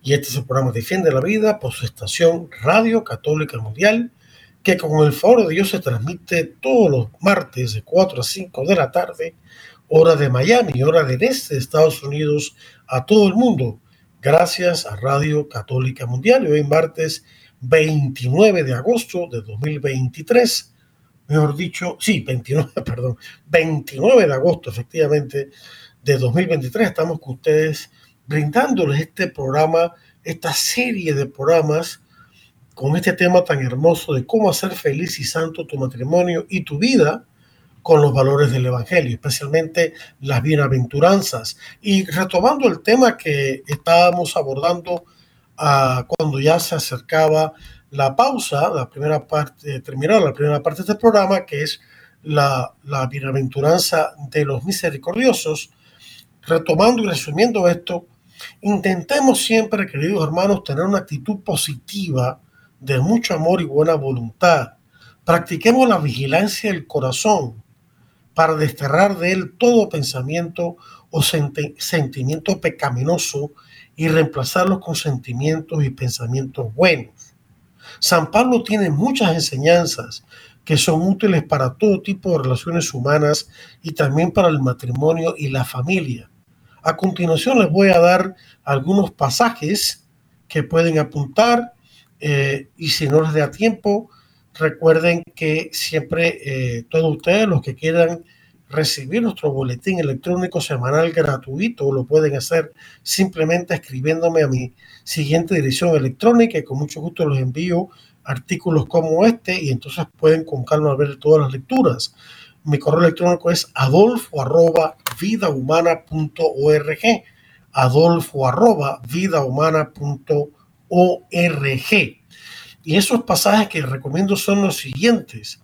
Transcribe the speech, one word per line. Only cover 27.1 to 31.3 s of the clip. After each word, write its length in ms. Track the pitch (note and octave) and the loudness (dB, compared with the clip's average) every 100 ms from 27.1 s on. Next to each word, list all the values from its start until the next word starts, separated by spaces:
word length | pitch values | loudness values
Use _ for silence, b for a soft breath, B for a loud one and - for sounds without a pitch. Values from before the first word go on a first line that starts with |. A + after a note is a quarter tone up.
| D#3 | -4
con 140 | C3+ | -10
ustedes 560 | B2+ D#3+ D3+ D#3 D3+ - b b b - | -6 0 2 0 -4 -12 b b b -6
brindándoles 760 | D3+ D3 A#3+ C#4+ G#3 D#3 C#3+ | -4 0 0 0 0 0 -2
este 280 | D#3+ - F3+ | -4 -6 -6
programa, 640 | - C3+ D3 D#3+ E3 E3+ b b b | -4 -4 0 2 2 0 b b b
esta 280 | E3 E3 E3 | -12 -8 -6
serie 600 | - - - B3 G#3 E3 | -4 -4 -2 -4 -4 -4
de 120 | C#3 | -4
programas 760 | C3+ | -4